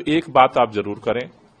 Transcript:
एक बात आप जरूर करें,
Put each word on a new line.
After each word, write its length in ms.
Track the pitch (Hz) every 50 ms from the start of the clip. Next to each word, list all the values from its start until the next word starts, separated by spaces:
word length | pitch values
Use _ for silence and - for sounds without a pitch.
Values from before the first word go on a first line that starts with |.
| - 147
एक 220 | 156 165 156 151
बात 280 | 135 131 131 131 - 135
आप 140 | 120 113
जरूर 260 | 104 101 95 101 104 104
करें, 320 | - 113 107 120 127 - - _ _ _ _ _